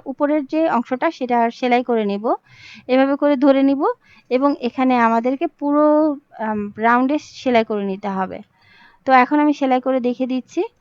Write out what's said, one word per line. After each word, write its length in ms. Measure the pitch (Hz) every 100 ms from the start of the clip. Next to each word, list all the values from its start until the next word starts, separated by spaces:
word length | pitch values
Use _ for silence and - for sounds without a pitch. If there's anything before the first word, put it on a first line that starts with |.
| -
উপরের 360 | 262 285 302 269
যে 160 | 311 320
অংশটা 380 | - 240 254 330
সেটা 260 | - 247 240 233
সেলাই 320 | 233 254 240
করে 200 | 254 233 208
নেব। 200 | 202 226 392 _ - - 220 -
এভাবে 260 | 254 269 277
করে 200 | 294 285
ধরে 240 | 277 269
নিব 180 | 277 277 359 494 _ _ _
এবং 180 | 247 277 277
এখানে 320 | 240 - 262 247
আমাদেরকে 460 | 233 226 240 269 339
পুরো, 380 | - 285 294 302 302 311 285 _ -
আম, 200 | 220 214 208 208
রাউন্ডে 400 | 226 240 262 302 -
সেলাই 300 | - 262 240 220
করে 180 | 214 202
নিতে 240 | 190 208
হবে। 280 | 190 185 185 208 _ _ _ - _ -
তো 40 |
এখন 240 | 262 254 294
আমি 140 | 294
সেলাই 280 | 285 269 254
করে 180 | 254 262
দেখে 260 | 247 247 254
দিচ্ছি। 340 | 254 - - 427 _